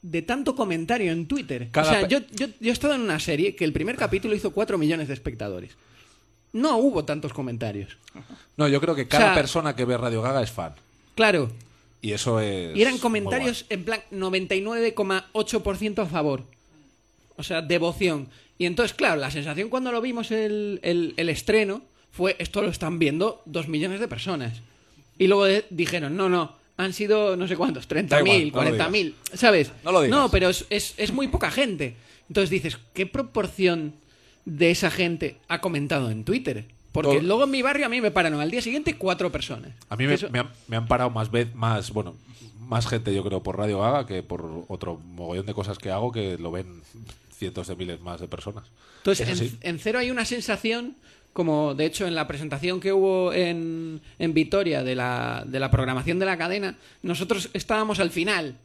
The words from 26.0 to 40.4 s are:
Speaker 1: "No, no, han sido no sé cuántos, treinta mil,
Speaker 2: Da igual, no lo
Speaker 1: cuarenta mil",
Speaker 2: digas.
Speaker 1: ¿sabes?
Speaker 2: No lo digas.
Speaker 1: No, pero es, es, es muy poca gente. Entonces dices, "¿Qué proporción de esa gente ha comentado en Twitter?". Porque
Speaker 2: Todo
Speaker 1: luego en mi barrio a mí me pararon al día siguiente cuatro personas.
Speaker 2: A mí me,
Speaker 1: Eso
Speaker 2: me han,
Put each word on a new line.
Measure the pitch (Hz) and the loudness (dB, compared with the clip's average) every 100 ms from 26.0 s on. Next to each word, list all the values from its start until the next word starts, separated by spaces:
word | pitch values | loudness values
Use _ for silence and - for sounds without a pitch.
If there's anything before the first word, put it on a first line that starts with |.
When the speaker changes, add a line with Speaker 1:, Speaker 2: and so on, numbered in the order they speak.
| 147 170 | -2 0
Speaker 1:
"No, | 190 | 2
no, | 180 156 - _ - | 2 0 -8 _ -4
han | 190 | -4
sido | 180 208 214 208 185 | -2 2 4 4 0
no | 180 | -2
sé | 175 | 0
cuántos, | 220 - - | 0 -2 -2
treinta | 156 165 143 | -2 4 4
mil, | 147 | 6
Speaker 2:
Da | 202 | 6
igual, | 151 - 156 | 4 2 2
no | |
lo | - | 2
Speaker 1:
cuarenta | 165 | 2
mil", | 208 170 - | 2 0 -4
Speaker 2:
digas. | - 180 | -12 4
Speaker 1:
¿sabes? | 240 196 131 - 160 | 6 8 4 -2 2
Speaker 2:
No | |
lo | 185 | 4
digas. | 139 269 | 6 6
Speaker 1:
No, | 254 | 6
pero | 196 180 | 4 4
es, | 185 - | 2 -2
es, | 208 - - | -4 -4 -4
es | 214 | -2
muy | 247 269 | 0 -2
poca | - 160 | 0 0
gente. | 185 269 175 139 113 - - _ | 0 0 0 -6 -8 -20 -20 _
Entonces | 165 190 | 0 2
dices, | 170 147 - - | 0 -2 -8 -12
"¿Qué | - 185 | -6 -4
proporción | - 262 - 196 - 185 170 151 147 _ _ _ _ - | -4 -4 -2 -2 2 2 2 -4 -8 _ _ _ _ -10
de | 147 170 | 2 4
esa | 170 180 | 4 0
gente | 165 175 165 151 - _ | 0 0 0 -4 -6 _
ha | 170 | -4
comentado | 190 160 143 151 123 | -2 -2 -2 -2 -2
en | 110 | -4
Twitter?". | 110 226 254 113 110 - _ | -2 -2 -2 -6 -8 -20 _
Porque | 151 143 143 | 0 4 4
Speaker 2:
Todo | |
Speaker 1:
luego | 170 214 277 | 4 4 4
en | |
mi | 269 | 2
barrio | 262 285 269 | 2 2 0
a | |
mí | 240 | 2
me | 214 | 2
pararon | 185 165 151 | 2 2 2
al | 151 | 0
día | 240 | -2
siguiente | 226 269 302 - | -2 -2 -2 -2
cuatro | 190 175 180 | -2 0 0
personas. | 143 - 120 139 123 - | -2 -6 -10 -12 -18 -10
Speaker 2:
A | 107 | -2
mí | 135 | 2
me, | 139 | 2
Speaker 1:
Eso | - | 0
Speaker 2:
me | |
han, | 123 | -2